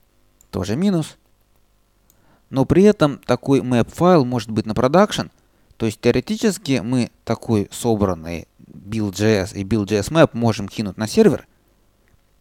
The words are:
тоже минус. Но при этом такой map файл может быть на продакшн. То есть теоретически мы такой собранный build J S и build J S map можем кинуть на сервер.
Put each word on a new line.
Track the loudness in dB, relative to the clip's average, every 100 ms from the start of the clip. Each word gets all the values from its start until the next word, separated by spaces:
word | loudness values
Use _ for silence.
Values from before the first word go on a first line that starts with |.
| _ _ _ _ _
тоже | -8 -4 -2
минус. | 0 -2 -4 -12 _ _ _ _ _ _ _ _ _ _ _ _ _
Но | -2
при | 2 6
этом | 6 4 0 -2
такой | -4 -2 0 0
map | 2 0 0
файл | 0 4 4
может | 2 -2 -4
быть | -4 -2
на | -2
продакшн. | 2 4 2 0 -8 -14 _ _ _ _
То | -6
есть | 0
теоретически | 0 0 -2 -2 -2 -2 -2 -2
мы | -2 -2 -4 -6
такой | -6 -6 -2 -2 -2
собранный | -4 -2 0 0 -2 -8 -10 -12 _
build | -20 -20 -10 -6 -4 0
J | 2 2
S | 0
и | -6
build | -4 -2 0
J | -2
S | 0
map | 2 2
можем | 2 -2 -2 -6
кинуть | -8 -8 -6
на | -2
сервер. | 2 4 2 -6 _ _ _ _ _ _ _ _ _